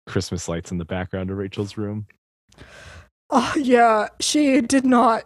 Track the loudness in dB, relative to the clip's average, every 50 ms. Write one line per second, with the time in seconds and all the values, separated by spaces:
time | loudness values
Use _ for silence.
0 | _ -6 -4 -4 -4 -4 -6 -8 -6 -6 -8 -8 -8 -8 -8 -8 -8 -6 -8 -8
1 | -8 -6 -8 -8 -6 -6 -6 -6 -8 -8 -8 -8 -8 -8 -8 -8 -8 -8 -8 -10
2 | -12 -14 _ _ _ _ _ _ _ _ _ -20 -20 -20 -20 -20 -20 -20 -20 -20
3 | -20 _ _ _ _ -2 0 0 0 0 -2 -2 0 4 4 6 6 6 4 2
4 | 0 -2 -6 -6 -4 -2 0 2 4 4 4 2 2 2 0 2 2 4 4 4
5 | 4 4 2 0 -2